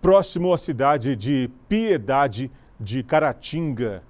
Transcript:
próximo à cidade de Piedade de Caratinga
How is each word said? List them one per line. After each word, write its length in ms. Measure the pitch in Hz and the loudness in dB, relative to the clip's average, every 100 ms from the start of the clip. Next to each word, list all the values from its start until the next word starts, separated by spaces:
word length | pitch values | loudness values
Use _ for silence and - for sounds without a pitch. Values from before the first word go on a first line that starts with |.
próximo 540 | 190 196 190 180 180 | 6 4 4 -2 0
à 40 | 170 | 0
cidade 560 | - 127 135 147 120 | -2 0 2 2 0
de 360 | 123 107 143 123 - - | -4 -2 -2 -2 -8 -2
Piedade 800 | 214 226 170 104 135 139 110 131 - - _ | -2 2 0 0 0 0 -2 -10 -12 -20 _
de 220 | 104 123 | -8 -8
Caratinga 1000 | 120 156 147 - - 156 165 117 120 95 - | 0 0 0 -4 -8 -6 -4 -4 -4 -6 -14